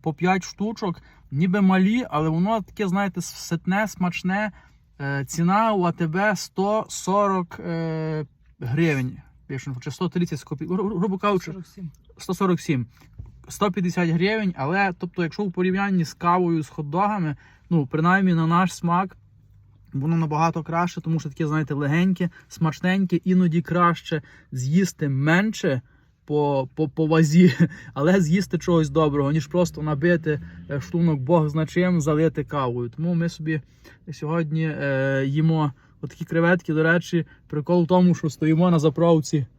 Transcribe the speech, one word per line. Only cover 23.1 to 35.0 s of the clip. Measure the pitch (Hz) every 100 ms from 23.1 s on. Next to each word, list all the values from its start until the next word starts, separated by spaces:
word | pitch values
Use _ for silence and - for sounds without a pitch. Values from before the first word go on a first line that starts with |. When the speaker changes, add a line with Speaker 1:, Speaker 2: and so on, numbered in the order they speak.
| 170
Speaker 1:
іноді | 185 185 180 165
краще | - 175 175 165 - 156 - - _
з'їсти | 131 131 170 185 - 147
менше | 135 147 175 214 - 175 131 _ _ _ _ -
по, | 147 143 139 131 -
по, | 156
по | - 156
вазі, | 160 156 165 180 -
<laughs> | 160 - -
але | 135 151 196
з'їсти | 156 190 190 170
чогось | 180 170 151
доброго, | 147 156 143 139
ніж | 156 -
просто | 180 165 147
набити, | 151 147 170 170 160 147 - - -
е, | 139
шлунок | - 175 170 147
Бог | 127 170 151
зна | 151 156
чим, | 175 185 175
залити | 147 151 160 151
кавою. | 131 147 127 120 120
Тому | 131 165
ми | 170 170
собі | 170 156 156 - _ - - -
сьогодні, | 143 151 165 156 160 160
е, | 147 139 135